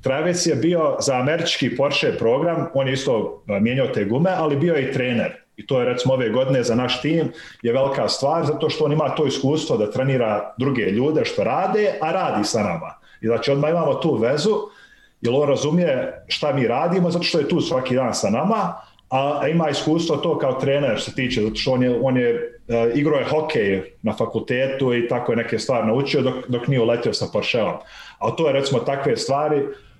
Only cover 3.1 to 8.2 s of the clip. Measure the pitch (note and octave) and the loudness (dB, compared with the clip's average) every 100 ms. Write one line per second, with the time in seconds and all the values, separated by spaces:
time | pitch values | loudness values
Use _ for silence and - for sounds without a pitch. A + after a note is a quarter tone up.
3.1 | A2+ F#2+ - - G2 A2+ C3 B2+ A2 G2+ | 0 -2 -8 -4 0 2 2 0 0 0
4.1 | B2+ F#3 E3+ D#3 C#3 E3+ D3+ B2+ - B2+ | 2 2 2 0 2 2 2 0 -2 -2
5.1 | A#2 - - _ - - C3 B2 A#2+ C3+ | -2 -4 -6 _ -16 -2 0 0 0 0
6.1 | C3 A2+ A#2+ C3 C3+ A#2 A2+ B2 - C#3+ | 2 2 0 2 0 2 0 0 -2 0
7.1 | E3 B2 - - - A#2 B2+ C3+ C3+ G#2 | 0 -2 -6 -20 -6 -2 2 2 0 -2
8.1 | - | 0